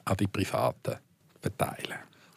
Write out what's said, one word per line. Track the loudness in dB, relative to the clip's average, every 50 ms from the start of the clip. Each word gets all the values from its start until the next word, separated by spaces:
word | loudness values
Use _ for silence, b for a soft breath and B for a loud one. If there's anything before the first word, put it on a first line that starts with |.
| 2
an | 0 2
die | 2 2
Privaten | 0 2 0 0 2 2 2 2 2 0 0 -4 -6 -6 -6 -10 _ _ _ _ _ _ -6
verteilen. | -6 -6 0 0 0 0 0 -6 -8 -8 -8 -10 -12 -14 -20 -20 -20 -20 2